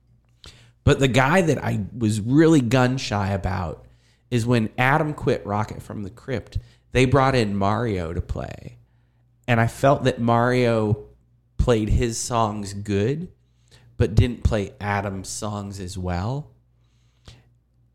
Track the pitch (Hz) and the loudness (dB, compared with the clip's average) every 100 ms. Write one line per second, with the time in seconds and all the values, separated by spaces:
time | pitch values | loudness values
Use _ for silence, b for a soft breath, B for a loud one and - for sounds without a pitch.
0 | _ _ _ _ B B B B - 139 | _ _ _ _ B B B B 2 4
1 | 135 117 131 185 165 135 113 117 92 117 | 4 4 4 4 4 0 0 -4 -6 -2
2 | 110 107 107 139 160 160 117 131 123 135 | -2 0 2 4 6 4 4 2 2 0
3 | - 101 98 98 92 92 85 - - b | -4 -2 -2 -2 -4 -4 -6 -10 -16 b
4 | b b b 123 113 123 110 - 127 151 | b b b -2 0 0 0 0 0 2
5 | 151 143 139 120 98 104 107 - - 107 | 0 -4 -2 -2 -2 -4 -4 -8 -12 -12
6 | 98 - - 117 - - B B B 123 | -12 -14 -8 -8 -8 -12 B B B 0
7 | 131 135 131 131 104 101 98 107 120 95 | 4 4 4 2 0 0 0 0 -2 -4
8 | 82 90 - - 60 - - - _ _ | -4 -6 -6 -8 -10 -12 -18 -20 _ _
9 | _ _ _ _ - 117 117 - 135 143 | _ _ _ _ -2 2 2 2 2 4
10 | 127 - 117 117 120 127 120 113 107 104 | 0 0 2 2 2 2 2 2 0 -2
11 | - _ _ _ _ - - 113 107 123 | -6 _ _ _ _ -4 0 2 2 2
12 | 123 110 - 120 110 104 101 101 104 98 | 0 -4 -2 0 0 -2 -8 -10 -2 0
13 | 107 151 180 _ _ _ _ b b - | 0 -2 -8 _ _ _ _ b b -2
14 | 123 110 127 117 - 110 95 - 104 101 | 2 4 2 2 0 0 -2 -6 -4 -2
15 | 101 95 92 - 107 104 101 98 90 92 | -4 -8 -10 -8 -8 -8 -10 -10 -12 -8
16 | 90 87 104 139 151 _ _ _ _ _ | -4 -4 -4 -6 -10 _ _ _ _ _
17 | _ _ b b b _ _ _ _ | _ _ b b b _ _ _ _